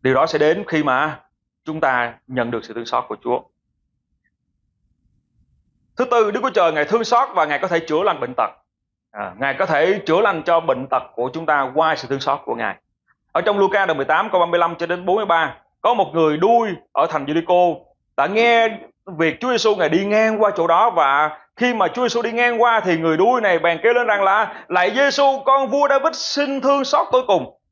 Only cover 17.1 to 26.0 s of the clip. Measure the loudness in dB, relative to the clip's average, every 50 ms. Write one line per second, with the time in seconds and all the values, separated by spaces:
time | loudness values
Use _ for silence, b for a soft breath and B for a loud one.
17.1 | -2 -6 -4 -2 -4 -4 0 2 2 4 4 2 0 -4 -12 _ _ _ _ _
18.1 | _ -2 -2 0 0 2 2 4 4 2 2 0 -2 -8 -16 -20 _ _ _ -16
19.1 | -4 -2 -2 -2 -2 -2 -4 -2 -2 0 0 0 0 2 0 0 2 0 0 2
20.1 | 0 2 2 0 2 0 0 0 0 -2 0 2 2 2 2 2 2 2 2 2
21.1 | 2 2 0 0 -4 -10 _ _ _ -2 -2 -2 0 0 -2 -2 0 -2 -2 -2
22.1 | -2 -2 -4 -4 -2 0 0 0 2 2 2 2 2 2 2 0 0 0 2 0
23.1 | 2 4 2 2 2 2 2 2 0 2 2 0 -2 2 2 2 2 2 2 0
24.1 | 0 2 2 2 2 2 0 -2 -6 -16 -10 _ 0 0 0 2 2 2 2 2
25.1 | 2 2 2 2 2 0 2 2 2 2 2 0 0 0 2 2 2 2